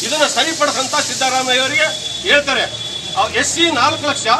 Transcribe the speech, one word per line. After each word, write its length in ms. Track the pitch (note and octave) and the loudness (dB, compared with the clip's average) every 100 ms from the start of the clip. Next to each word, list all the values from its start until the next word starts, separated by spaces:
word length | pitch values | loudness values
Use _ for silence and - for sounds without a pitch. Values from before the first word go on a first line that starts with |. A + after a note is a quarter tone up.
ಇದನ್ನ 200 | A3+ D4+ | -2 0
ಸರಿಪಡಿಸಂತ 720 | C#4 - D4 D#4+ D4 - C4 D4+ | 2 2 -2 0 0 0 -2 0
ಸಿದ್ದರಾಮಯ್ಯ 640 | - - C4 C4 B3+ B3+ | -2 -2 0 0 2 2
ಅವರಿಗೆ 580 | C4 D4 D4+ - - - | 2 2 0 -2 -6 -6
ಹೇಳ್ತಾರೆ." 420 | F4+ C#4+ C#4+ A#3+ - - - - - - | 2 2 4 -2 -2 -6 -8 -8 -6 -2
ಆ 100 | A3 | 0
ಎಸ್ 260 | G#3+ C#4+ | 0 -2
ಸಿ 180 | - E4+ | 0 0
ನಾಲ್ಕು 380 | C#4 C4+ D#4 - | 2 2 0 -4
ಲಕ್ಷ 160 | - A3 | -2 0